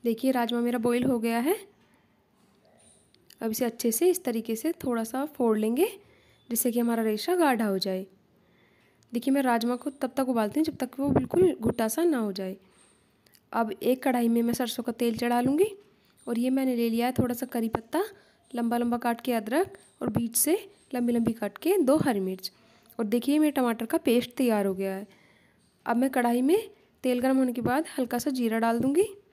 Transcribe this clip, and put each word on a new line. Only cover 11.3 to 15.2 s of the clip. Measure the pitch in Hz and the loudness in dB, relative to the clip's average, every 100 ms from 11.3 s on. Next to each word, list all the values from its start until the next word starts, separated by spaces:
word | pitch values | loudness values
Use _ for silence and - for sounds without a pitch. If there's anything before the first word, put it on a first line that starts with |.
| 349 370 | 4 4
घुटा | - 220 - 220 | 4 -2 0 -2
सा | 262 | 2
ना | 349 269 | 2 2
हो | 214 | -2
जाए। | 190 190 190 _ _ _ _ _ _ _ _ _ | -4 -8 -8 _ _ _ _ _ _ _ _ _
अब | 226 220 | -2 -2
एक | - 214 262 | -2 0 0
कढ़ाई | 269 247 233 | 0 2 2
में | 233 | 2
मैं | 233 | 0
सरसों | 240 247 - | -2 -4 -4
का | 233 | -6
तेल | 226 233 | -2 -2
चढ़ा | 226 | 0